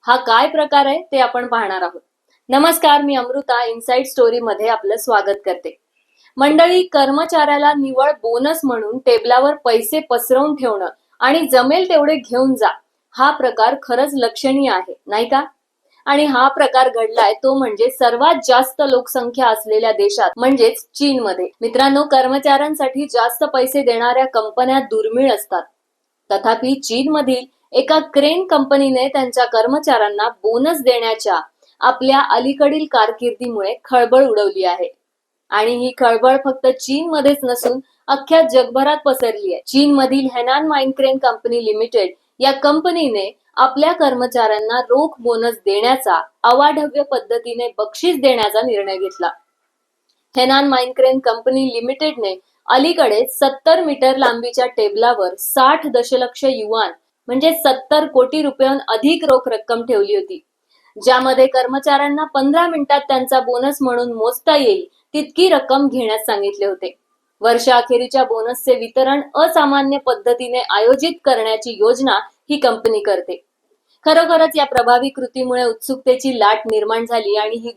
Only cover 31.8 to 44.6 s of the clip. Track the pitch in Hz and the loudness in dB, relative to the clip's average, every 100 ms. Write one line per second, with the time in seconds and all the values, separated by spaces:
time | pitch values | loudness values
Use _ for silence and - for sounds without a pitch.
31.8 | - 254 262 269 277 240 254 277 285 302 | 0 0 2 2 2 0 0 0 0 0
32.8 | 302 240 220 226 240 - 247 220 196 247 | -2 0 0 -2 -6 -6 -8 -6 -6 -8
33.8 | - 254 233 254 269 214 202 190 180 180 | -2 0 4 4 4 2 0 0 -2 -2
34.8 | 170 - _ _ _ _ _ 202 226 240 | -8 -10 _ _ _ _ _ -2 -2 -2
35.8 | 254 247 247 233 247 269 277 262 254 262 | -4 0 2 4 2 2 0 0 -2 -2
36.8 | - 277 330 311 277 285 254 240 254 254 | -4 -4 -2 0 2 0 -2 -2 -2 -4
37.8 | - _ - 277 - 320 269 254 233 247 | -8 _ -4 -4 2 2 4 2 2 0
38.8 | 277 302 302 262 240 208 196 170 - 269 | 0 0 0 0 -2 -4 -6 -8 -2 2
39.8 | 294 277 262 269 262 247 240 269 311 285 | 4 2 2 0 -2 -4 -2 0 0 -2
40.8 | 269 269 269 262 262 226 226 233 220 208 | -2 0 0 2 0 -2 -4 -4 -2 -4
41.8 | 233 233 185 - _ _ 262 269 285 302 | -2 0 -2 -6 _ _ -2 2 0 2
42.8 | 349 339 285 208 196 _ _ - 262 269 | 0 -2 -2 -2 -6 _ _ 0 0 2
43.8 | 311 339 285 247 247 247 220 214 | 0 2 0 0 -2 0 0 0